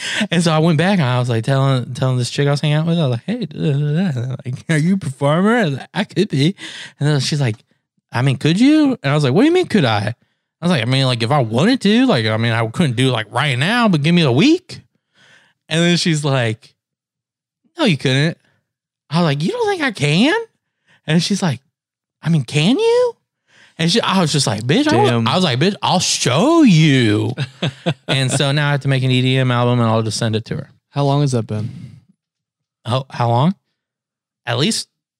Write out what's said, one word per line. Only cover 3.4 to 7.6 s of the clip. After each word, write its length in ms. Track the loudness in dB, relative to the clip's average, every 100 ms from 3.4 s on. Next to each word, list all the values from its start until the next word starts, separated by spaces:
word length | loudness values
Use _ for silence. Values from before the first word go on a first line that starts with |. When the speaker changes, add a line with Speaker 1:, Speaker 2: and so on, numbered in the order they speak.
| -8
Speaker 1:
da, 260 | -6 -2
da, 0 |
da, 380 | -2 -2 -2 -2
da." 240 | -4 -6 -8 -10
Like, 180 | -10 -4
"Are 80 | -2
you 160 | 0
a 40 | -2
performer?" 580 | -4 -4 -2 2 2 0
I 80 |
was 100 | 0 -4
like, 100 | -6
"I 120 | -6
could 240 | -4 -2 -2
be." 260 | 0 0 -2 -10 -16 -18 -4
And 80 | 0
then 100 | 0
she's 220 | -2 -2
like, 160 | -2 -4